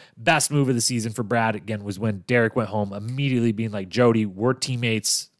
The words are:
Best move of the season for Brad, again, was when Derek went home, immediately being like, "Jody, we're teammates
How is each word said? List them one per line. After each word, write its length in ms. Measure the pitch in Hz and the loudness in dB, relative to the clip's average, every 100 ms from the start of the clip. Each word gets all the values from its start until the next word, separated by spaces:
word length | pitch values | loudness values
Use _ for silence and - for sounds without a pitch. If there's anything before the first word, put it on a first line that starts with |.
| - - | -14 -4
Best 340 | 117 156 - | 2 2 2
move 160 | 147 135 | 2 2
of 80 | 120 | 2
the 60 | |
season 320 | - 120 110 | 0 -2 -4
for 100 | 110 | -6
Brad, 320 | 104 117 113 107 | -2 0 0 -2
again, 300 | 101 107 101 | -6 -8 -6
was 120 | 95 | -4
when 280 | 113 101 - | -4 -4 0
Derek 280 | 123 113 127 | 2 2 0
went 140 | 107 | -2
home, 220 | 107 101 | -2 -4
immediately 600 | 98 107 131 139 127 117 | -6 -8 -2 0 2 2
being 180 | 104 113 | 0 -4
like, 160 | 104 92 | -6 -2
"Jody, 380 | 107 120 113 107 | 4 4 4 0
we're 280 | 95 120 | 0 -2
teammates 760 | 131 - 123 120 110 - - - | 0 -4 -4 -2 -2 -2 -4 -6